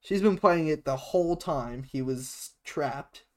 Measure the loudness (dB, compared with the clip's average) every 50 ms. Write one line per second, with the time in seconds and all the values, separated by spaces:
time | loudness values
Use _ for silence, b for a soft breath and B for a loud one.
0 | _ -2 -2 4 4 4 4 6 4 4 4 6 2 0 0 0 -2 -4 -4 -4
1 | -6 0 2 2 4 4 0 -2 -2 -2 -2 -2 -2 -4 -8 -10 -10 -8 -6 -4
2 | -2 -2 -4 -4 -6 -12 -12 -14 -16 -18 _ _ _ -10 -6 -4 -4 -4 -4 -6
3 | -10 _ _ -20 _ _ _